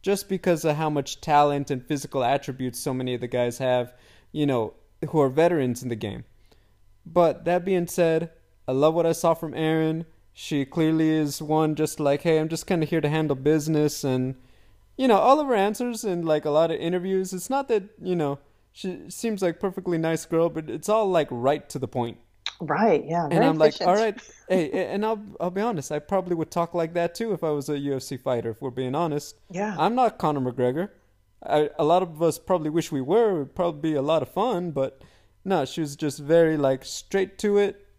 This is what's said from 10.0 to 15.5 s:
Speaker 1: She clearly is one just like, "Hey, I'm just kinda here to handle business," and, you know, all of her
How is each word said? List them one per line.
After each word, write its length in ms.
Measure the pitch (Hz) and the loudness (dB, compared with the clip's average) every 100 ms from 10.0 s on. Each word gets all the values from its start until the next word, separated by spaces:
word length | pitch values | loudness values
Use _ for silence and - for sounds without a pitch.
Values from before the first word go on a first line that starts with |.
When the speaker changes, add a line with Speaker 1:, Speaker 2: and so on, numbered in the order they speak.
| 165 _ _ | -8 _ _
Speaker 1:
She 320 | - - 147 | -18 -4 -2
clearly 460 | 135 - 160 160 160 | -2 0 2 4 4
is 320 | 156 147 139 | 2 0 -4
one 340 | 151 156 156 151 | 0 2 2 2
just 240 | 156 - | -2 0
like, 220 | 143 143 | 0 2
"Hey, 180 | 170 160 | 2 2
I'm 80 | 156 | 2
just 200 | 165 - | -4 -2
kinda 180 | 180 156 | -2 0
here 160 | 170 | 0
to 80 | 151 | 0
handle 260 | 156 156 135 | 0 0 0
business," 680 | 135 156 151 151 151 - | 2 2 2 2 2 0
and, 320 | 139 127 127 131 _ - - _ _ - | -2 0 -2 -6 _ -20 -20 _ _ -2
you 100 | 254 | 4
know, 100 | 202 | 6
all 220 | 247 294 | 6 4
of 80 | |
her 80 | 285 | 4